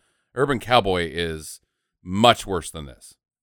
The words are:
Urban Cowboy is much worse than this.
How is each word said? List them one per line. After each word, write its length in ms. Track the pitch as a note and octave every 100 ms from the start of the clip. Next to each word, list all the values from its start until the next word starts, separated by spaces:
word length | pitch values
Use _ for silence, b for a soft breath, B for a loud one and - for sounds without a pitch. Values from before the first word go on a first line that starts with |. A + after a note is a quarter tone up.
| _ _ _
Urban 260 | - C3+ B2
Cowboy 500 | G#2+ B2 G2 F2+ E2
is 500 | D#2 E2+ D#2+ D2+ - _ _ _ _
much 420 | F2+ F#2+ A#2+ A2 G2+
worse 240 | F#2 -
than 140 | E2 C#2+
this. 280 | B1+ - - _ _